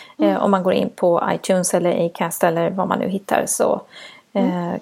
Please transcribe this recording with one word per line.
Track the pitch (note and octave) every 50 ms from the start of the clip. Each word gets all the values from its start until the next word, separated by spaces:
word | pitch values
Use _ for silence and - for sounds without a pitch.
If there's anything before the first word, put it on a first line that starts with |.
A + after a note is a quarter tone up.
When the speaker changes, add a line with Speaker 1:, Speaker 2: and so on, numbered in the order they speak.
| - - - -
Speaker 1:
eh, | G#3 G3+
Speaker 2:
Mm. | F#3+ -
Speaker 1:
om | - G3
man | G3+ F#3+ F3+
går | F#3 F#3
in | - - -
på | - - G3 F3 E3+ - - - E3
iTunes | E3+ - - F#3+ F#3 F3 - -
eller | F3 E3+ F3 - - E3+
Acast | E3+ - - F3 E3 - - F3+
eller | E3+ E3 E3+ E3+ E3
vad | F#3 F#3+ F3+ -
man | - -
nu | - F3+
hittar, | F#3+ G3 - - - - - -
så, | - - - - - - - - - - - - - - _ _ -
eh, | G3 G3 F#3 F3+ F3 F3 E3+
Speaker 2:
Mm. | F3+ -